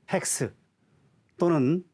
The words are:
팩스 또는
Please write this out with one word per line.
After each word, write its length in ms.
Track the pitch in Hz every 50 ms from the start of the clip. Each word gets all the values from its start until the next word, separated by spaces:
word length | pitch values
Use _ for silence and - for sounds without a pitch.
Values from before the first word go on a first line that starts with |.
| _
팩스 460 | - - 185 - - - - 139 101 - _ _ _ _ _ _ _ _ _ _ _ _ _ _ _ _ -
또는 440 | 175 175 170 151 127 127 165 180 175 _